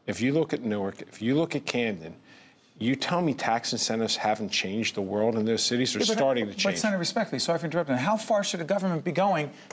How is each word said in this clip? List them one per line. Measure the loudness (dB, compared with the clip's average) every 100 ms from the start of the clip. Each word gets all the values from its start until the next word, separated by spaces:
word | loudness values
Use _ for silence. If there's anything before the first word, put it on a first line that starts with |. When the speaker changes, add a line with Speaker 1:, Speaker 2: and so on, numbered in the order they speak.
| -8
Speaker 1:
if | 0
you | 2
look | 2 0
at | -2
Newark, | -2 -2 -2 -6
if | -14 -4
you | 0 2
look | 2 -2
at | -2
Camden, | 0 0 -2 -8 -16 -20 -20 -20 -20 _ -4
you | 0 0
tell | 0 2
me | 2
tax | 0 0 0 0
incentives | -2 -2 0 0 0
haven't | 0 0 -2
changed | -2 -2 -2 -2 -2
the |
world | -2 0 2 2
in | 2
those | 2
cities? | 2 2 0
They're | 0
Speaker 2:
Yeah, | 0
but, | 2
Speaker 1:
starting | 2 2 0
to |
Speaker 2:
but | -2
Speaker 1:
change. | 0 0
Speaker 2:
Senator, | 0 0
respectfully, | -2 -2 -2 -2
sorry | 0 0
for | 0
interrupting, | -2 2 2
how | 2 0
far | 2 0
should | 2 -2
a |
government | 0 0 2 0
be | 0
going | 2 2 2 0 -6 -12